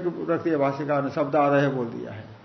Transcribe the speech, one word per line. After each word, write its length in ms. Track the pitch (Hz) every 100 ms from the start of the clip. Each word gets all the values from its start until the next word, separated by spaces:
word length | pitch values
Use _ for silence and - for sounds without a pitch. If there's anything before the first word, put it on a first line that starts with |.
| 175 170 143
रख 140 | 165
दिया 160 | 170 151
भाष्यकार 460 | 139 139 147 143
ने, 60 | 139
शब्दादय 580 | 160 139 151 143 143 139
बोल 180 | 127 117
दिया 260 | 120 117
है। 240 | 107 - -